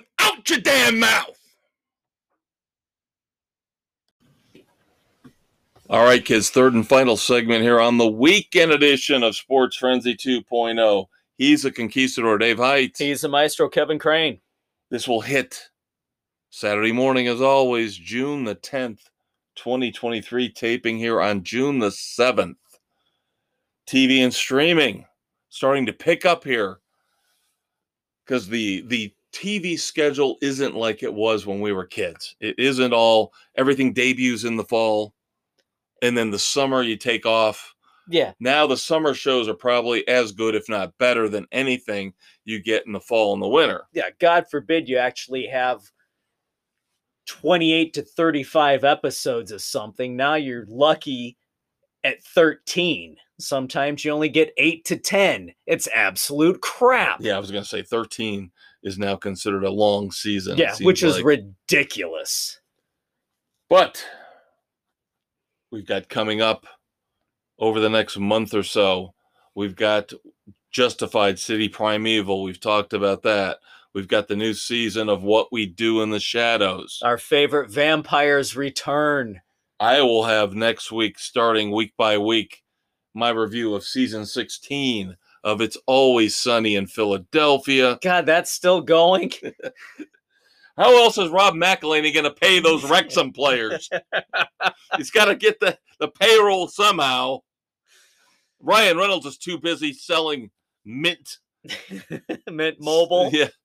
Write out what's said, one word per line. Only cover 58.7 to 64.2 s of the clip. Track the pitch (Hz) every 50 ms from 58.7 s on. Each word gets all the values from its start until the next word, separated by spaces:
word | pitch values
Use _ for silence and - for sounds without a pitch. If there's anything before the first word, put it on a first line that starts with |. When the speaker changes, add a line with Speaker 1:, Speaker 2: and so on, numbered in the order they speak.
| _ _
Speaker 1:
is | - 98 95
now | 95 104 98 98
considered | - - 104 95 92 - 110 101 98 95
a | 95
long | 95 104 107 104 101 101 104 98
season, | - - - 107 104 98 92 95 92
it | -
Speaker 2:
Yeah, | 160 107
Speaker 1:
seems | 104 - 160
Speaker 2:
which | 185 185 - 185
is | 160 143
Speaker 1:
like. | - 113
Speaker 2:
ridiculous. | 156 147 123 101 101 98 _ _ - - 147 139 - - 101 90 82 82 76 - - - - - - - - _ _ _ _ _ _ _ _ _ _ _ _ _ _ _ _ _ _ _ _ _
Speaker 1:
But | _ 170 185 170 - - - - - - -